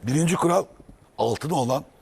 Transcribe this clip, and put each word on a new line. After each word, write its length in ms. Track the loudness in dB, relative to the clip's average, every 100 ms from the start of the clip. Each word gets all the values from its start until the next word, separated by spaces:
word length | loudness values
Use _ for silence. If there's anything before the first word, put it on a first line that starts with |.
Birinci 340 | -2 0 0 2
kural, 280 | 2 2 0 -10 -20 -20 _ -4
altına 360 | -2 -2 -2
olan 300 | -2 0 -2 -4 _